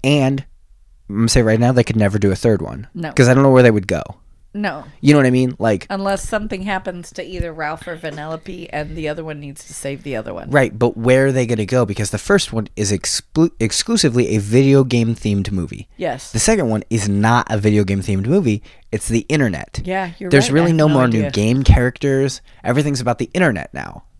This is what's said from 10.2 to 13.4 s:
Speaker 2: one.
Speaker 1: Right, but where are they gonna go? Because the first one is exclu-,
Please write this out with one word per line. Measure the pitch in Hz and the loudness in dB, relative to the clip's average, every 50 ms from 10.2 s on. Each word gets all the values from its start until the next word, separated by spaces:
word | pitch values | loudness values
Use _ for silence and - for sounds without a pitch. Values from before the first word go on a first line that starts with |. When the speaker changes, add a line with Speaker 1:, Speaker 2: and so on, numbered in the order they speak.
| 107 - | -8 -10
Speaker 2:
one. | 90 85 - - | -12 -12 -8 0
Speaker 1:
Right, | 131 147 131 - - | 2 2 2 2 0
but | 110 120 117 - | 0 -2 -2 -2
where | 113 113 123 127 131 135 | 0 2 4 4 4 4
are | 139 | 2
they | 131 131 123 | 2 0 0
gonna | 113 120 107 107 | 0 -2 -2 -2
go? | 90 123 127 120 | -2 0 0 0
Because | 95 101 - 107 - | 0 -2 -6 -6 -4
the | - 104 | -6 -8
first | - - 196 196 - - | 0 2 2 2 2 -2
one | - 113 104 - - | -6 -6 -6 -6 -6
is | - 104 98 | -6 -4 -2
exclu-, | 104 92 - - - - - _ - 156 | -2 -4 -4 -6 -6 -6 -8 _ 0 0